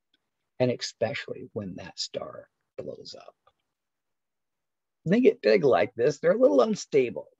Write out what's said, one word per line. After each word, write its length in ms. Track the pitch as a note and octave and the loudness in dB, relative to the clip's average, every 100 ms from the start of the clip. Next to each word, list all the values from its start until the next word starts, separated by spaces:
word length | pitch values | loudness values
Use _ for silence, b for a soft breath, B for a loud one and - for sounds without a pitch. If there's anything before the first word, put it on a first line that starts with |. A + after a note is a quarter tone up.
| _ _ _ _ _ - | _ _ _ _ _ -2
And 120 | B2+ | -2
especially 800 | A#2+ - - A2 A2+ - - - | -2 -8 -6 -4 -6 -12 -14 -10
when 220 | A2 G2 - | -10 -10 -12
that 240 | F#2 - | -16 -14
star 480 | - - - - - _ _ - | -12 -10 -12 -16 -20 _ _ -16
blows 340 | - - - - | -14 -14 -18 -20
up. 200 | - _ _ _ _ _ _ _ _ _ _ _ _ _ _ _ _ _ D#3+ | -20 _ _ _ _ _ _ _ _ _ _ _ _ _ _ _ _ _ -2
They 140 | A3 | 4
get 180 | B3+ - | 4 4
big 240 | G#2+ F#3 | 2 4
like 300 | C#3+ F#2 G#2 | 4 4 2
this, 240 | - C3 D3 | 0 -2 0
they're 140 | D#3+ | 0
a 100 | A3 | 4
little 200 | C4 C#4 | 4 4
unstable. 680 | A3+ G#3 - C#3+ A#2+ D2 - | 2 0 0 0 0 -4 -14